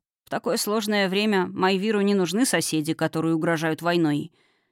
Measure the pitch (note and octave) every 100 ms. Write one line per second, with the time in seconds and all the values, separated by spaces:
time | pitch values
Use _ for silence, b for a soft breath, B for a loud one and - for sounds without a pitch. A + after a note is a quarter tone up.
0 | _ _ - D#3 A#3+ B3+ - A3 G#3 G#3
1 | F#3+ G3 G#3+ G3 F3+ F#3+ F#3 F#3+ G#3+ G#3
2 | G3+ G3+ E3+ G3 C4 E3+ - D#3 D3+ D#3
3 | D#3+ D#3+ D#3+ E3 F3 E3 D#3+ D#3 E3+ F3
4 | D#3+ D3 E3 _ _ _ _